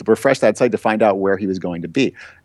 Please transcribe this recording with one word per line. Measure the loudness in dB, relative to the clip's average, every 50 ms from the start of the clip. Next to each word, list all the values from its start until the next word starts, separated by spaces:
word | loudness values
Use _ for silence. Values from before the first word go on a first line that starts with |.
| 2
refresh | 2 2 2 4 0 0 2
that | 2 0 2
site | 2 0 0
to | 0 0
find | -2 -2 0 2 2
out | 2 2 2
where | 0 0 0
he | 0 -2
was | -4 -4 -4
going | -6 -8 -8 -8 -8
to |
be. | -6 -2 -2 -2 -2 -2 -8 -20 -20 -16 _